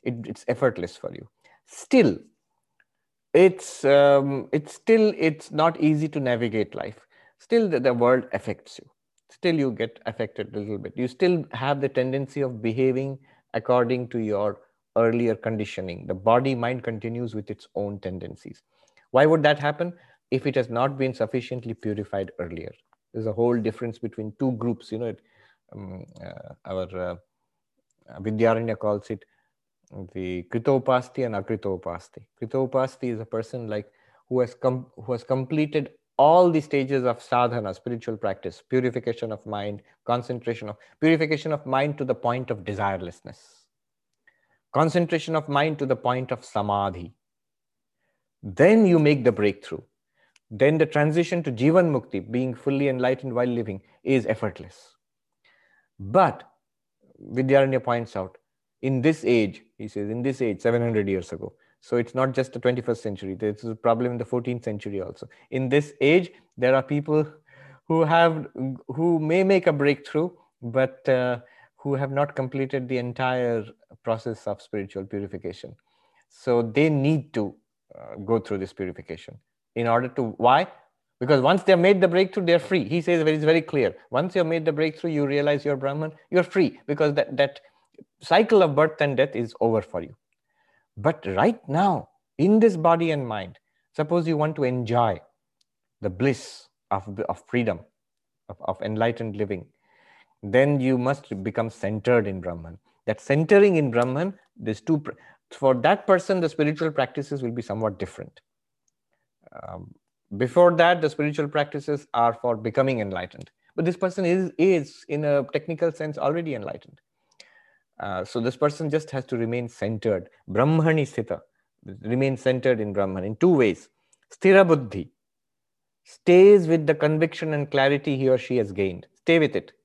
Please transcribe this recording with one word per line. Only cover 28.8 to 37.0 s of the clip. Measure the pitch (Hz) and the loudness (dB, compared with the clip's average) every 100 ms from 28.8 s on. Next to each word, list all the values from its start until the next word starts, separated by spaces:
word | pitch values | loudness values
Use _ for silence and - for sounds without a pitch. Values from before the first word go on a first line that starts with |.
| 107 104 - | -4 -4 -6
it | 104 _ _ _ _ _ _ _ 98 87 | -14 _ _ _ _ _ _ _ -18 -16
the | 95 92 90 | -12 -8 -8
Kritopasti | 87 113 117 135 131 127 123 - 123 | -8 -4 0 0 2 0 -2 -8 -6
and | 104 | -6
Akritopasti. | - 107 101 92 87 85 - - _ _ | -6 -6 -6 -8 -8 -12 -14 -20 _ _
Kritopasti | 113 135 131 131 131 - 127 | -6 -4 -2 -2 -2 -4 -8
is | 113 | -6
a | 110 | -6
person, | 113 117 127 113 | -8 -6 -10 -8
like, | 107 104 _ _ _ _ | -8 -8 _ _ _ _
who | 127 | -2
has | 123 | -2
com-, | - 131 127 127 - | -2 -2 -2 -8 -18
who | 113 | -8
has | 123 | -8
completed | - 131 127 156 151 151 139 _ _ - | -2 -4 -2 -2 0 -2 -4 _ _ 2
all | 143 170 180 | 6 6 6
the | 160 | 2
stages | 151 143 131 139 | 0 -2 0 0